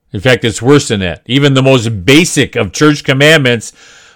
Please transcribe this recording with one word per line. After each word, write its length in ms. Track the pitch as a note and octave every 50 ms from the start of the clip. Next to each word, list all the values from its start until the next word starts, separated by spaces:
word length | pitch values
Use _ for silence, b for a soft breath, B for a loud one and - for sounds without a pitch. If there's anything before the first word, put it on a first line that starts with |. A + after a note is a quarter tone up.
| _ _
In 60 | - G2+
fact, 260 | F2+ B2+ B2 - -
it's 160 | A2+ - -
worse 280 | A2+ C3 D3 C#3 - -
than 100 | A2+ G2
that. 240 | F#2 F2 D#2 - _
Even 280 | - B2 C#3 C#3+ C#3+ C3+
the 80 | C3
most 420 | C3+ C3+ C3+ B2 G#2+ A#2 A2 F#2+ E2+
basic 520 | C3 C#3 D#3+ F3+ - - F3+ E3 - -
of 160 | A#2 A2 F2+
church 320 | - - D3+ D3+ D3 C#3+ -
commandments 680 | - C3+ C3+ C#3+ D3+ D#3+ D#3 C3 B2 A#2+ A2 - - _ b b b b b b b b